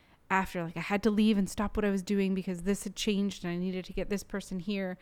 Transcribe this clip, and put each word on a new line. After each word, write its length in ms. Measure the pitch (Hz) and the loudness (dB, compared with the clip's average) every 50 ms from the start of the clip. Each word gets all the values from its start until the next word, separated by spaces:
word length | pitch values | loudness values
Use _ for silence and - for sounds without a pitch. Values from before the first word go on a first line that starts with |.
| _ _ - _ _ - | _ _ -20 _ _ 0
after. 340 | 190 190 190 - - 180 170 | 2 2 2 0 -2 -4 -4
Like, 140 | 165 175 | -4 -6
I 40 | 170 | -6
had 200 | 165 - 202 202 - | -2 0 0 2 4
to 60 | 220 | 4
leave 300 | 208 202 214 220 220 196 | 4 6 6 6 6 4
and 100 | 190 180 | 2 0
stop 260 | - - 208 202 - | 0 -2 -2 0 0
what 80 | 220 214 | 2 2
I 40 | 202 | 2
was 140 | 196 196 180 | 2 0 0
doing 320 | - 208 196 196 190 190 | 0 2 2 2 2 2
because 260 | 190 185 196 185 170 | 0 -2 -4 -4 -2
this 220 | 170 196 202 - - | 0 0 0 0 -2
had 120 | 208 185 | -8 -6
changed 480 | - - 220 208 190 202 202 185 - - | -4 0 0 2 2 0 -2 -2 -4 -6
and 80 | 175 | -4
I 60 | 170 | -2
needed 260 | 175 180 190 185 185 180 | -2 -2 -2 -2 -4 -6
to 80 | - 185 | -6 -6
get 180 | 196 180 202 | -4 -4 -2
this 100 | 208 196 - | -2 -4 -4
person 360 | - - 196 - - 190 185 | -6 -8 -8 -6 -6 -8 -6
here. 360 | 165 208 208 196 190 180 180 - | -4 -2 -2 -2 -2 -4 -6 -8